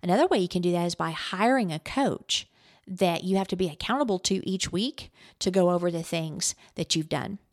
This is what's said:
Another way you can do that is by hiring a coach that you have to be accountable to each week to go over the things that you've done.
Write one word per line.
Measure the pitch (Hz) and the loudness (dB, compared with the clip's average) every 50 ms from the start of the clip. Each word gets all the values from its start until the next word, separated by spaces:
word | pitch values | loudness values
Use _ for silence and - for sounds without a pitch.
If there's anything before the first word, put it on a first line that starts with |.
Another | - 185 180 214 302 370 | 2 2 4 4 4 4
way | 392 254 | 4 2
you | 185 175 | 2 0
can | - 185 | 0 0
do | 175 180 | 0 2
that | 175 175 170 | 2 2 0
is | 175 165 | -2 -2
by | - 165 160 | -2 -4 -4
hiring | 165 - - - - 185 208 233 262 269 233 180 156 | -4 -6 -8 -6 -2 2 2 4 4 4 2 0 -2
a | 156 | -4
coach | _ - - - 294 220 143 - - _ - - - _ _ _ _ - - _ _ - | _ -4 -2 0 2 2 0 -2 -4 _ -4 -4 -4 _ _ _ _ -20 -20 _ _ -12
that | 190 175 190 180 170 165 - | -2 0 2 2 2 0 0
you | 185 190 | 0 0
have | 190 196 - | 0 0 0
to | - 185 | -2 -2
be | 185 175 | -2 -2
accountable | 151 - - - 240 269 294 233 202 180 | -2 -6 -4 -2 0 0 2 0 0 -2
to | - - 196 190 - - | 0 0 -2 -2 -2 -2
each | 190 190 - - | -4 -2 -4 -2
week | - 175 202 262 - - - - _ _ - - - _ | -2 -2 -2 -2 -4 -8 -16 -18 _ _ -20 -20 -12 _
to | - 196 | -4 0
go | 185 190 180 175 | 4 4 4 6
over | 175 175 175 175 | 4 4 2 0
the | 170 165 | -2 -2
things | 165 - - 165 160 160 151 160 170 - - _ - - _ | -6 -4 -4 -4 -4 -4 -6 -4 -4 -4 -4 _ -14 -16 _
that | - 175 - - | -8 -4 -2 0
you've | 165 156 160 | -2 0 -2
done. | - 151 - - 196 202 _ _ | -4 -4 -4 -6 -8 -10 _ _